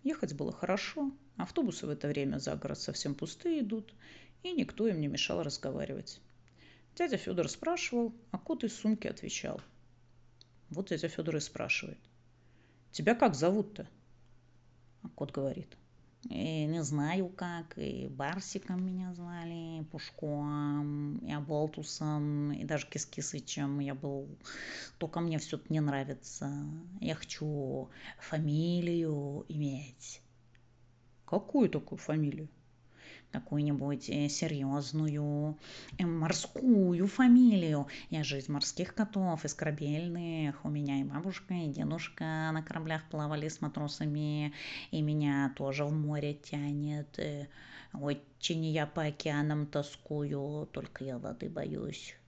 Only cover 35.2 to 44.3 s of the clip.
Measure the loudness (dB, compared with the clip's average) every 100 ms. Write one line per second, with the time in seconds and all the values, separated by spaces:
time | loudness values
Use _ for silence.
35.2 | 0 0 -2 -4 -10 -16 -14 -2 0 2
36.2 | 2 0 -4 2 8 8 8 6 4 8
37.2 | 12 12 12 10 6 2 0 -6 -4 -2
38.2 | 0 -2 0 0 0 -2 -4 0 2 4
39.2 | 2 2 -2 -2 -2 0 0 0 0 -2
40.2 | -2 0 0 0 -2 0 2 0 0 -2
41.2 | -4 -6 -4 -2 0 0 0 -2 -4 -4
42.2 | -2 0 0 -2 -2 -4 -2 -2 -2 -2
43.2 | 0 0 -2 -2 -4 -2 -4 -2 0 0
44.2 | 0